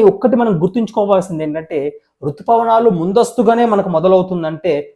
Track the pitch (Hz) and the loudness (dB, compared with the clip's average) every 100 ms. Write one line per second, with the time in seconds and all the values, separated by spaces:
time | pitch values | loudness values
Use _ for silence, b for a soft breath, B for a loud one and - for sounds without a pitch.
0 | 202 - 247 233 233 165 180 240 214 220 | 4 4 0 0 0 0 -2 -2 -4 -4
1 | 202 190 190 160 156 156 160 156 147 - | 0 0 -2 -6 -6 -8 -6 -6 -6 -10
2 | _ _ 147 143 - 233 226 226 233 170 | _ _ -10 -8 -2 0 2 2 2 0
3 | 175 214 233 - 208 226 233 202 190 160 | 0 0 0 0 2 2 2 0 0 0
4 | 185 190 180 180 156 156 180 147 - | 2 2 2 -4 -6 -4 -2 -2 -6